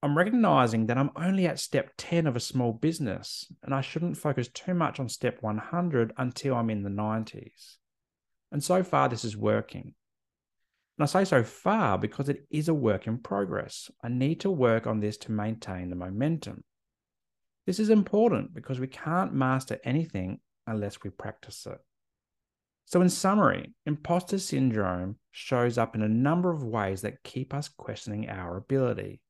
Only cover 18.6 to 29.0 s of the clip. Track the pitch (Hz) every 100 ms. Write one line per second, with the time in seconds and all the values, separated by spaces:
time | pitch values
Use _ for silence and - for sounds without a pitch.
18.6 | - 127 131 - - 170 190 139 131 131
19.6 | - 110 - 135 160 98 90 104 _ _
20.6 | - 110 101 - 101 95 101 - - -
21.6 | - - _ _ _ _ _ _ _ _
22.6 | _ _ _ 180 180 175 190 208 160 50
23.6 | - - - 151 - 170 180 196 185 143
24.6 | 135 110 98 90 92 101 _ - - 127
25.6 | 120 117 113 110 107 113 135 170 180 165
26.6 | 123 113 101 95 104 - - - 127 135
27.6 | 147 _ - 110 - 104 110 98 90 90
28.6 | - 135 127 104